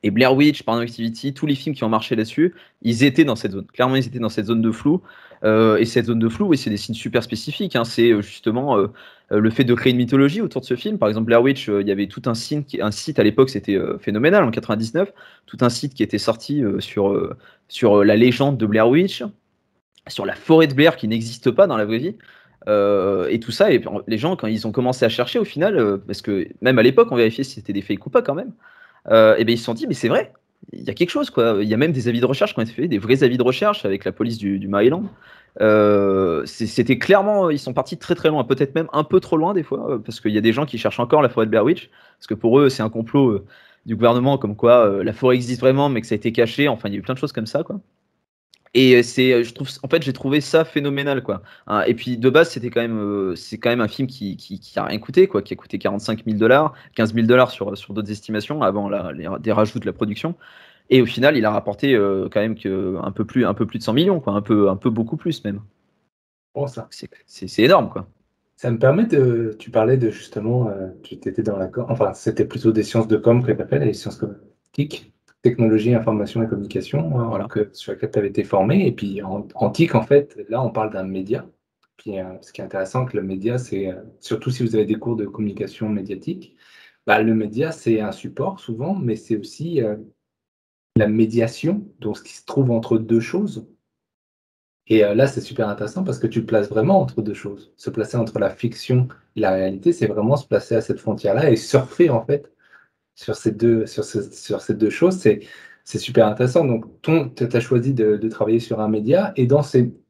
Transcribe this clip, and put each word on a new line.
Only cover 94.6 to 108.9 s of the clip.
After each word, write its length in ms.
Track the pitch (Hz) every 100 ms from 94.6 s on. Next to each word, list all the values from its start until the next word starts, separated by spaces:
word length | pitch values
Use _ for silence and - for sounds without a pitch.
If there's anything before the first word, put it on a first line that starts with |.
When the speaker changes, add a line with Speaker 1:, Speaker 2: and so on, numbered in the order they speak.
| _ _ _
Speaker 2:
Et, 160 | 113
euh, 120 | 101 107
là, 120 | 139
c'est 140 | 123
super 280 | - 120 107
intéressant 340 | 101 104 185
parce 160 | 185 123
que 80 | 113
tu 140 | 110
te 40 | 107
places 240 | 110 101
vraiment 300 | 110 127 190
entre 220 | 127 -
deux 120 | 107
choses. 400 | 98 101 101 - _
Se 120 | -
placer 280 | - 104 123
entre 200 | 110 107
la 120 | 98
fiction 580 | - 113 - - 127 127 - _ -
et 40 |
la 120 | 101
réalité, 420 | 95 95 95 170
c'est 140 | 170 107
vraiment 280 | 104 110 143
se 100 | -
placer 300 | 104 - 113
à 60 |
cette 180 | - -
frontière-là 500 | - 101 104 98 151
et 60 | 113
surfer, 540 | - 131 127 - 170
en 140 | 117 -
fait, 260 | 143 - _ _ _ _ _ _ _
sur 200 | - 107
ces 160 | 110
deux, 340 | 104 117 113 107
sur 180 | -
ces, 280 | - 107 98
sur 280 | - - 98
ces 120 | -
deux 160 | 101 107
choses. 280 | - 175 185
C'est, 220 | 110 104 - - - _ -
c'est 140 | 110
super 280 | - 123 107
intéressant. 380 | 107 123 170 143
Donc, 200 | 117 - _
ton, 280 | - 160 131
t-, 180 | - 120
t'as 120 | 120
choisi 320 | - 123 127
de, 240 | 131 107 104
de 120 | 113
travailler 300 | 110 107 117
sur 220 | 117 107
un 80 |
média 420 | 107